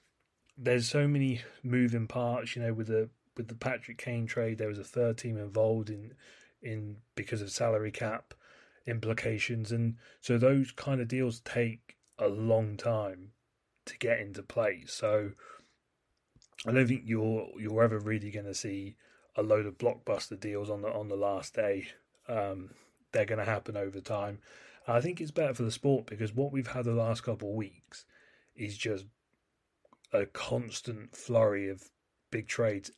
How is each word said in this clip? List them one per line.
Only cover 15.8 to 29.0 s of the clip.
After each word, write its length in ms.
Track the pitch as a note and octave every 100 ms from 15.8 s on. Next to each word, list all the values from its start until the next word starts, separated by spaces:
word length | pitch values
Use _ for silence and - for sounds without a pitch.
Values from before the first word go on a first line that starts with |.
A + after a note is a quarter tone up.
| _ _ _ _ _ _ _ - A2
I 60 |
don't 140 | B2+ B2
think 160 | C3
you're, 440 | A2 A2 A2 A2 - -
you're 240 | G#2+ A2
ever 160 | A2+ G#2+
really 320 | G#2+ G#2+ G2+
gonna 240 | G#2 G2+
see 420 | F#2 G#2 G2 G2+ - _ _ _ -
a 60 |
load 240 | G#2+ G#2+ G#2
of 120 | F2+
blockbuster 600 | A#2+ - - G2 - G2
deals 320 | G#2+ G2+ G#2
on 120 | G2+
the, 60 | G#2
on 200 | G#2+ G#2
the 80 | G2
last 380 | G2+ F#2 -
day. 340 | A2+ G#2 G2 F2+ - _ _ -
Um, 420 | A2 G2+ F#2+ F#2 - _ _ _
they're 140 | A2+ G#2
gonna 180 | A2
happen 320 | G#2 G#2 - G#2
over 240 | G2 G2
time. 380 | - G#2 G#2 G#2 - - - - -
I 120 | A#2+
think 200 | E3 F3
it's 100 | D3+
better 220 | E3 C#3+
for 120 | B2+
the 60 | A#2
sport 360 | - C#3+ B2+ -
because 260 | G#2+ G#2+
what 200 | A#2+ B2
we've 160 | C3+ A2+
had 160 | C3
the 80 | A#2
last 300 | A#2 A2+ A2+
couple 280 | B2 G#2+ G2+
of 60 | A2
weeks 480 | G2 - _ - - _ _ _ _
is 240 | - G#2 G2+
just 260 | A2 F#2+